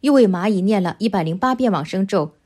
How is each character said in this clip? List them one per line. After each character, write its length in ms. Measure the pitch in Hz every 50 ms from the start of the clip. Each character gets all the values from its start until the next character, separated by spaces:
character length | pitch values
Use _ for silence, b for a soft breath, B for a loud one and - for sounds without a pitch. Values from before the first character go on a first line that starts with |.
又 120 | - 277 294
为 140 | 269 247 202
蚂 200 | 185 175 175 214
蚁 140 | 220 185
念 200 | 180 196 220 202
了 140 | 185 175 160 -
一 100 | 208 233
百 140 | 190 196 160
零 120 | 160 160
八 200 | 190 254 254 262
遍 160 | 247 254 240
往 120 | 196 156 143
生 220 | 160 - 190 196
咒 300 | 190 - 190 151 151 _ _ _